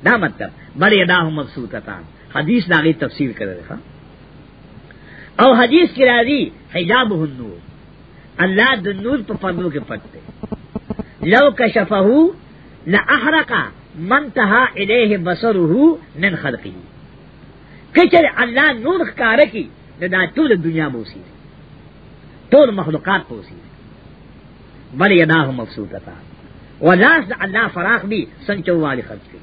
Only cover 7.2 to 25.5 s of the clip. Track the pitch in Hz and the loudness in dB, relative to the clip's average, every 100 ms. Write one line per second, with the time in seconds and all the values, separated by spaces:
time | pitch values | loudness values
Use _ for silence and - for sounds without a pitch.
7.2 | 156 131 117 87 - - - - - - | -4 -8 -14 -16 -20 -20 -20 -20 -20 -20
8.2 | - - 180 196 247 254 185 190 208 277 | -20 -4 -2 2 2 0 -4 -6 -4 -6
9.2 | 196 208 190 175 180 147 113 110 - - | -6 -8 -6 -4 -6 -6 -10 -14 -14 -20
10.2 | - - - - - - - - - - | -20 -16 -14 -14 -12 -16 -12 -12 -12 -8
11.2 | 156 220 285 214 233 226 185 202 190 269 | 0 4 4 2 0 0 0 2 4 4
12.2 | 330 415 - - - - 147 202 226 269 | 2 0 -18 -20 -20 -18 -2 -2 2 0
13.2 | 240 311 294 226 120 - - 165 170 262 | 2 0 0 -4 -6 -10 -20 -14 -2 -2
14.2 | 294 233 196 220 254 - 196 226 220 202 | 0 -2 2 2 0 -2 -2 0 2 0
15.2 | 175 175 233 202 165 190 302 330 - 143 | -2 -2 -2 0 0 4 2 2 -8 -4
16.2 | 190 165 147 120 101 92 90 - - - | -4 -2 -6 -8 -10 -18 -20 -20 -20 -20
17.2 | - - - - - - - - 359 349 | -20 -20 -20 -20 -20 -20 -4 2 4 6
18.2 | 302 208 240 240 302 247 240 370 262 - | 4 0 -2 0 0 0 -4 -2 -4 -4
19.2 | 233 233 294 220 127 - - - 180 185 | 0 4 2 2 -10 -14 -20 -10 -4 -2
20.2 | 180 - 302 202 165 160 151 123 107 98 | -2 0 2 2 0 -2 -4 -6 -12 -18
21.2 | 90 - - - - - - - - - | -20 -20 -20 -20 -20 -20 -20 -20 -20 -20
22.2 | - - - 269 285 202 156 156 - 202 | -20 -20 4 6 6 2 -4 -4 -2 -2
23.2 | - 117 90 87 - - - - - - | -2 -16 -16 -20 -20 -20 -20 -20 -20 -20
24.2 | - - - - - - - 127 190 190 | -20 -20 -20 -20 -20 -20 -16 0 4 4
25.2 | 160 160 139 | 4 4 2